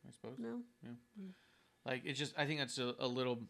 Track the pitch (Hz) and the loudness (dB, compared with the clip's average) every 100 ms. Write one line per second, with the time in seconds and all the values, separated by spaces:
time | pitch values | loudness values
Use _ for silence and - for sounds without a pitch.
0 | - - 117 131 226 240 240 _ 120 120 | -14 -12 -10 -6 -4 -4 -8 _ -12 -12
1 | - 208 190 185 - - _ _ 127 127 | -12 -12 -12 -12 -20 -20 _ _ -2 0
2 | 151 135 147 - 143 151 127 135 123 120 | 0 0 0 2 2 4 0 2 0 2
3 | 131 123 127 120 | 2 4 4 2